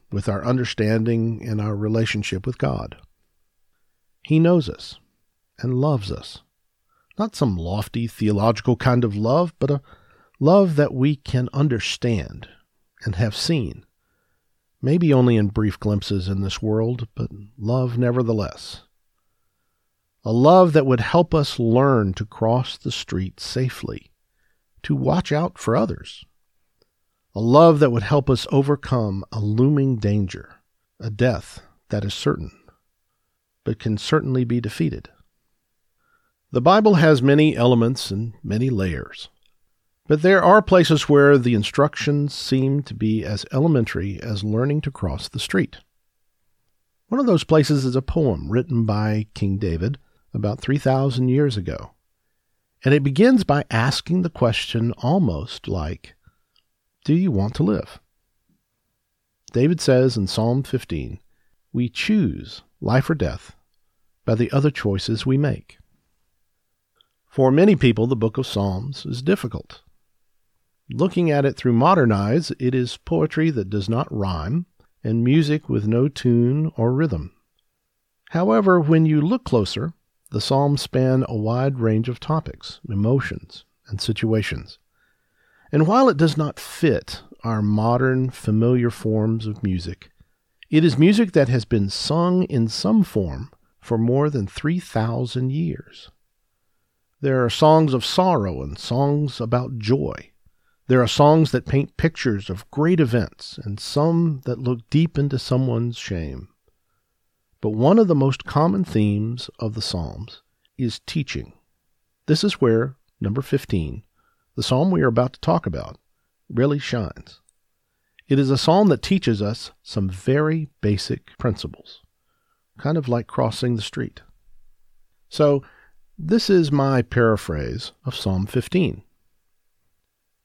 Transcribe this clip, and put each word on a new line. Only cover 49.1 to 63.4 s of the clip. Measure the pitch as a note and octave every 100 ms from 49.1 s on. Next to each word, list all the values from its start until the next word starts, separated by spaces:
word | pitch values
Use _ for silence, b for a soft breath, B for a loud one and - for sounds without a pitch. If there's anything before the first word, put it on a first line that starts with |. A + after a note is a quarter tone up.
| G#2+ G#2+
King | - G2+ G2
David | G2 E2 G2+ C#3+ _ _ _
about | A#2 G#2 A#2
three | - C#3+
thousand | C3+ C3 C#3 B2 B2+
years | C3 D3 G#2
ago, | E2+ - - _ _ _ _ _ _ _ _ _
and | C3
it | D3
begins | C#3 C3+ A#3+ B3+
by | F3+ C#3+ -
asking | A2+ B2+ - - F3+
the | F3
question | - A#2+ A2 - A#2 A#2 -
almost | B2 F#3 C#3 D2+ - - -
like, | F2+ D#2 - - _ _ _ _ _ _ _ _ _
"Do | -
you | E3 F#3+
want | G2+ G#2 -
to |
live?" | F3 - - - _ _ _ _ _ _ _ _ _ _ _ _ _ _ _
David | A#2+ C#3+ E3+
says | - B2+ C3 A2+
in | F#2+
Psalm | - A2+ B2+
fifteen, | C3+ B2+ - D#2+ B1+ - _ _ _ _ _
"We | B2+ B2
choose | - - G#3+ A#2+ - - - - _
life | G#2+ B2+ -
or | D#3+
death | E2+ G2+